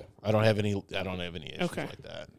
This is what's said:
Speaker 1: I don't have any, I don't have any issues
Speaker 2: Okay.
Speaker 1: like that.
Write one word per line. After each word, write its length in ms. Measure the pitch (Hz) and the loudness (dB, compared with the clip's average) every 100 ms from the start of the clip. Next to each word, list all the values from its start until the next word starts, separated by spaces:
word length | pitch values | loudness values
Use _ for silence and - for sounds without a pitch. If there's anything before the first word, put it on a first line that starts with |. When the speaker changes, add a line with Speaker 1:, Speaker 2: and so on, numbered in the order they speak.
| - - | -10 -6
Speaker 1:
I 100 | 104 | 2
don't 120 | 107 | 6
have 160 | 110 104 | 6 6
any, 140 | 104 101 - 92 | 2 0 -2 -4
I 80 | |
don't 160 | 92 90 | -2 -4
have 160 | 87 85 | -6 -8
any 120 | 131 | -8
issues 160 | - 175 | -4 -4
Speaker 2:
Okay. 140 | 160 - | -4 -8
Speaker 1:
like 160 | - | -8
that. 260 | - - - | -12 -12 -14